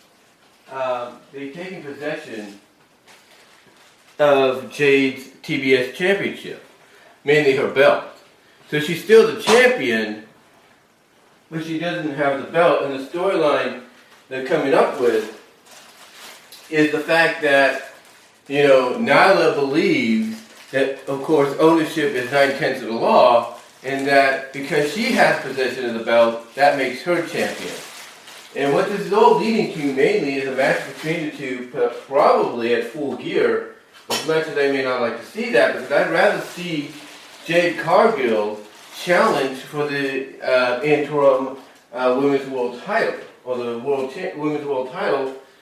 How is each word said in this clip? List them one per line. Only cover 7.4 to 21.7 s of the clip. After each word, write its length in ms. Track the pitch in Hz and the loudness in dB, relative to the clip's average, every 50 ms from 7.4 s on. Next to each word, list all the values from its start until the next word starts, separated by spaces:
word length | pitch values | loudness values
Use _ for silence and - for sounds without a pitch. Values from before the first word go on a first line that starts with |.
| 147 139 131 | 4 4 2
her 120 | - - - | 2 0 0
belt. 360 | 120 131 - - - - - - - - _ _ _ _ _ _ _ _ _ - | 2 4 4 4 4 2 -2 -10 -18 -20 _ _ _ _ _ _ _ _ _ -6
So 100 | 151 151 | -4 -4
she's 240 | 147 175 165 - - | -2 -4 -4 -4 2
still 220 | - 220 226 - | 6 8 8 8
the 160 | - 139 - | 6 2 -2
champion, 800 | - - 220 247 254 254 - 151 131 120 113 110 107 107 107 - - - _ _ _ _ _ _ _ _ _ _ _ _ _ _ _ _ _ _ _ _ _ _ _ _ | 2 4 6 6 6 4 4 0 0 -2 -2 -2 -2 -4 -8 -12 -16 -20 _ _ _ _ _ _ _ _ _ _ _ _ _ _ _ _ _ _ _ _ _ _ _ _
but 160 | 160 160 156 | -10 -10 -8
she 140 | 165 160 156 | -6 -6 -6
doesn't 380 | 170 175 165 170 156 143 139 | -4 -6 -6 -6 -6 -6 -4
have 240 | 147 147 139 135 135 | -2 -2 -2 -2 -4
the 100 | 120 - | -6 -2
belt, 320 | - 165 175 156 143 - | 2 4 4 4 4 2
and 160 | - 135 135 135 | 0 -4 -6 -8
the 80 | 135 | -10
storyline 760 | - 170 175 190 196 190 165 156 147 135 131 127 123 120 - - - _ - _ _ _ _ _ - | -8 -6 -4 -2 -2 0 2 2 2 2 0 -2 -4 -8 -10 -14 -20 _ -20 _ _ _ _ _ -12
they're 160 | 131 131 - | -10 -8 -4
coming 300 | - 170 151 139 135 - | -2 -2 -2 0 2 2
up 260 | - - - - - | 2 2 2 0 0
with 400 | 123 120 110 110 104 - - - - _ _ _ _ - - - - - - - - - - - - - - - - - - - - - | 0 2 2 0 -2 -6 -10 -18 -20 _ _ _ _ -20 -20 -20 -20 -20 -20 -20 -20 -20 -20 -20 -20 -20 -20 -20 -20 -20 -20 -20 -12 -2
is 220 | 156 156 151 151 | 0 2 2 2
the 80 | 147 151 | 0 -2
fact 420 | - 165 160 165 165 156 160 - | -2 0 2 2 2 2 0 0
that, 500 | 151 143 139 139 139 131 - - - - - - - - - _ _ _ _ _ _ - | 2 4 4 6 4 4 2 -2 -8 -14 -18 -20 -20 -20 -20 _ _ _ _ _ _ -4
you 160 | 139 143 143 | 2 4 6
know, 300 | 139 131 131 127 123 113 | 6 6 6 6 2 -2
Nyla 600 | 117 113 135 143 160 180 190 196 175 160 151 143 | -2 0 2 4 6 6 6 6 4 4 2 2
believes 880 | 143 139 135 143 165 202 196 156 131 117 113 113 110 110 110 110 - - - - - - - | 0 0 0 0 2 2 2 2 2 2 2 0 0 0 -2 -6 -10 -14 -20 -20 -20 -14 -6
that, 340 | 131 135 135 135 139 - - | -2 0 0 0 -2 -6 -8
of 160 | - 139 135 | -8 -8 -6
course, 340 | 135 - 156 143 139 139 135 - | -2 2 2 2 2 2 2 4
ownership 540 | 156 165 | 4 6